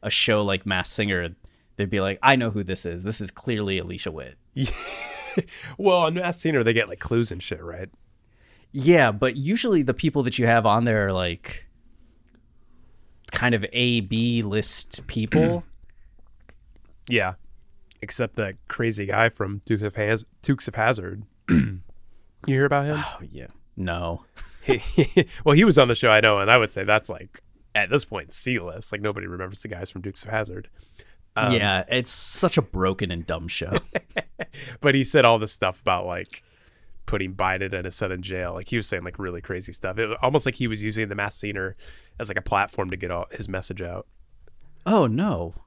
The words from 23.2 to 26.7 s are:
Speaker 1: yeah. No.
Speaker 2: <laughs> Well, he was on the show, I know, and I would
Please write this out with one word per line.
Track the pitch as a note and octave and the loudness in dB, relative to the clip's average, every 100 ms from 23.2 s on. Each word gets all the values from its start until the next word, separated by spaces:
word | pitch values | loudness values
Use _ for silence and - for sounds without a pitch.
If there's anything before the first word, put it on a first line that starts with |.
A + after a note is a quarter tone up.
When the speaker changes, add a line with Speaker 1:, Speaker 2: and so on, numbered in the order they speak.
| F2+ | -16
Speaker 1:
yeah. | C#2+ A#1+ - - - | -16 -18 -20 -20 -8
No. | F2+ E2+ F2 E2+ - - - - - | -4 -4 -4 -6 -10 -18 -16 -12 0
Speaker 2:
<laughs> | B2 - - C#3+ - - - | 0 2 2 4 4 2 0
Well, | - D3 | 4 8
he | |
was | G#3+ C#3+ | 8 8
on | B2+ | 6
the | A#2 | 6
show, | B2 | 6
I | G#2+ | 6
know, | A2 G#2 | 6 4
and | G2 | 6
I | B2 | 6
would | A2 | 6